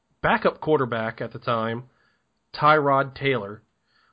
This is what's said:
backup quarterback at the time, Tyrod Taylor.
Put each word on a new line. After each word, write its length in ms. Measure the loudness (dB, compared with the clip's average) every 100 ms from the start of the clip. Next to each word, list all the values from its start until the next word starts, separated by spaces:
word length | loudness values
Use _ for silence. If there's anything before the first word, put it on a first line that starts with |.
| _ _
backup 380 | -2 2 0 -2
quarterback 600 | 0 0 0 -2 -4 -6
at 120 | -10
the 60 | -8
time, 460 | -2 -2 -2 -6 -10 _ _ _ _ _ _
Tyrod 600 | 0 4 4 4 2 0
Taylor. 460 | -4 -2 -2 -4 -12 _ _ _ _ _